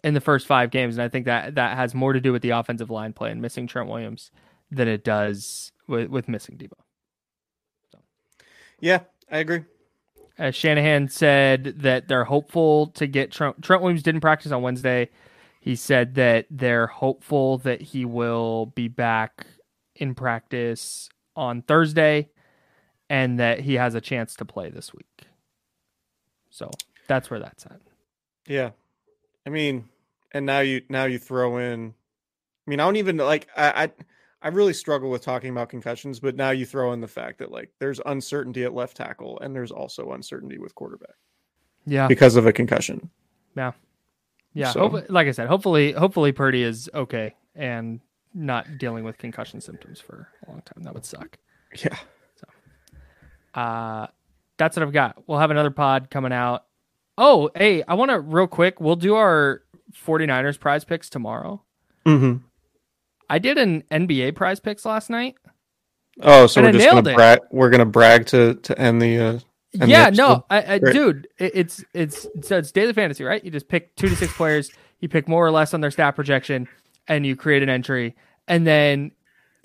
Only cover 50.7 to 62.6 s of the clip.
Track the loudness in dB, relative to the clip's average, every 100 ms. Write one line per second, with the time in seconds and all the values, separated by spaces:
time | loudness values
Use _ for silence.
50.7 | -20 -18 -18 -18 -18 -20 _ _ _ _
51.7 | -10 -8 -8 -16 _ _ _ -20 _ _
52.7 | _ _ -20 -20 _ _ _ _ -8 -6
53.7 | -6 -8 -10 -14 _ _ _ _ -4 -2
54.7 | -2 -2 0 0 -4 -6 0 0 2 -2
55.7 | 0 0 0 -4 -8 -6 -4 -4 -6 -10
56.7 | _ _ _ _ 2 4 4 2 0 2
57.7 | 2 0 -2 0 -2 -2 0 0 2 0
58.7 | 0 -2 0 2 4 4 4 2 -2 _
59.7 | _ _ -14 -4 -2 0 0 -2 -2 -2
60.7 | -2 -2 -8 -8 -12 -8 -8 -10 -12 _
61.7 | _ _ _ 2 4 4 -2 -8 _